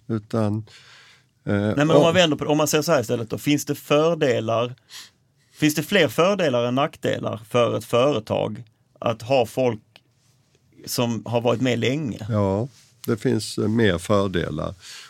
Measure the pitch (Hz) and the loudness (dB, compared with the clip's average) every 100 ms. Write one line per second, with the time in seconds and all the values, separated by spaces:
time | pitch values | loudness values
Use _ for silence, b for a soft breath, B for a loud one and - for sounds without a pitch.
0 | - 110 107 117 104 107 110 B B B | -8 -6 -4 -2 0 -2 -8 B B B
1 | B B B _ - 101 104 123 147 143 | B B B _ -2 0 0 0 4 6
2 | 165 170 170 139 143 151 151 156 147 151 | 6 4 2 0 0 0 2 0 2 0
3 | 117 120 113 104 - 147 - 143 - 147 | 0 -4 -4 -4 0 0 0 -8 0 2
4 | 160 165 143 117 113 113 123 127 B B | 2 0 0 0 0 -2 -2 -8 B B
5 | B _ _ _ _ - 151 151 151 202 | B _ _ _ _ -2 0 0 0 2
6 | 143 - 180 202 165 120 120 127 156 - | 2 2 0 2 0 0 0 0 -2 -2
7 | 113 104 117 107 - 120 117 110 - 120 | -4 -4 -6 -8 -2 0 2 0 -2 2
8 | 135 143 - 107 104 107 117 _ _ _ | 2 0 -2 -4 -4 -6 -16 _ _ _
9 | - 110 113 135 110 - 127 110 - _ | -4 -4 0 2 2 0 0 -2 -8 _
10 | _ _ _ _ _ _ _ _ - - | _ _ _ _ _ _ _ _ -8 -4
11 | 120 113 110 120 120 113 131 117 113 143 | -2 -2 -4 -2 0 0 0 0 0 -2
12 | 143 95 107 107 98 98 - b b _ | -4 -8 -4 0 0 0 -4 b b _
13 | - 117 135 113 - - 107 113 107 87 | -4 -2 0 -2 -2 -4 -2 2 2 2
14 | - 104 98 90 78 76 82 90 B B | 0 0 0 -2 -4 -4 -8 -10 B B
15 | B | B